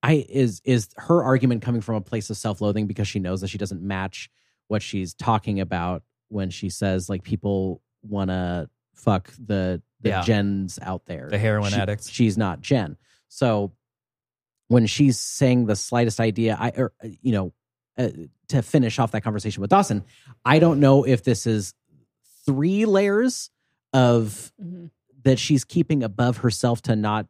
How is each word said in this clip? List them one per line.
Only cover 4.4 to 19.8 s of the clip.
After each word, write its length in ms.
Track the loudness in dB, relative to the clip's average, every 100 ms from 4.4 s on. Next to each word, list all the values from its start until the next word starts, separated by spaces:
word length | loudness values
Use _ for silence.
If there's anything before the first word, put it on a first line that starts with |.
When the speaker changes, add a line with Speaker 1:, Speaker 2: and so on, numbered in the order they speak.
| _ _ _
Speaker 1:
what 140 | -6
she's 320 | -4 -6 -6
talking 460 | -6 0 0 0 -4
about 420 | -2 -4 -4 -6 _ _ _
when 220 | -8 -6
she 200 | -6 -8
says, 380 | -4 -2 -2 -4
like, 140 | -8
people 600 | -6 -6 -2 -2 -2 -6 _ _
wanna 680 | -8 -4 -2 -2 -4 -4 -8 _ _
fuck 380 | _ 0 0 -2 -20
the, 420 | -4 -2 -2 -4 -8 _
the 80 | -4
Speaker 2:
Yeah. 120 | -2
Speaker 1:
Jens 560 | 0 0 0 -2 -6 -10
out 240 | -10 -10 _
there. 220 | -14 -6
Speaker 2:
The 80 | -2
heroin 320 | 0 0 0
Speaker 1:
She, 60 | -2
Speaker 2:
addicts. 300 | -2 -4 -8
Speaker 1:
she's 260 | 0 0 2
not 240 | -2 -4
Jen. 360 | -2 0 0 -10 _ _ _
So 440 | -2 0 0 -2 _ _ _ _ _ _ _ _ _ _
when 160 | 4 4
she's 320 | 4 2 2
saying 460 | -4 0 2 4 2
the 100 | -2
slightest 420 | -2 0 0 0
idea, 380 | -2 0 -2 0
I, 120 | -4 -2
or, 160 | -4 _
uh, 40 | -18 -6
you 80 | -2
know, 220 | 0 -2 -8 _ _ _ -4
uh, 120 | -4 -4 -16 _ _
to 140 | -2
finish 360 | 2 2 2 0
off 140 | -2
that 100 | -2
conversation 380 | -4 -6 -6 -6
with 100 | 2
Dawson, 320 | 4